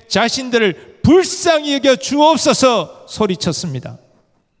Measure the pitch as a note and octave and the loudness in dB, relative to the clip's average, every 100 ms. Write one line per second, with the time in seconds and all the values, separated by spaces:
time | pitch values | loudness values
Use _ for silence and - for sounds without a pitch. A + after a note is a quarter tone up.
0 | _ F#3 A#3 - B3+ A#3 G#3 D#3 - - | _ -2 0 -2 -2 0 0 -2 -16 -4
1 | - E4+ F4+ - F4 D#4 D4 C#4 C4+ C4 | 2 4 2 -2 -2 0 -2 -2 0 0
2 | - C#4+ D4+ D#4 D4+ G#3+ C4 A3+ D3+ - | -2 2 4 4 2 2 2 2 -4 -12
3 | - - G#3+ F#3 F3+ D#3 F3 C3 A#2 A#2 | -18 -4 -4 -2 -4 -6 -8 -10 -12 -18
4 | _ _ _ _ _ _ | _ _ _ _ _ _